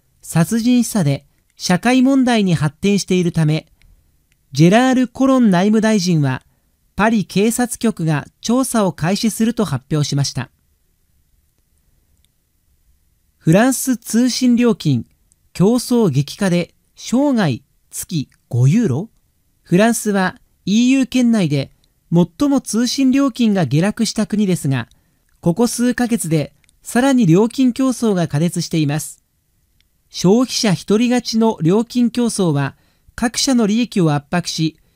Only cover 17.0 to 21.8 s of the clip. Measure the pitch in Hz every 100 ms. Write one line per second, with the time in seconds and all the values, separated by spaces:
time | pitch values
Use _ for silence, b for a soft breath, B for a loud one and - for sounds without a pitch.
17 | - 240 294 240 170 113 - _ _ -
18 | - 165 - _ _ 120 131 214 202 127
19 | 220 _ _ _ _ _ _ 180 226 226
20 | 214 196 185 - _ _ - 214 247 269
21 | 254 254 240 226 165 143 135 _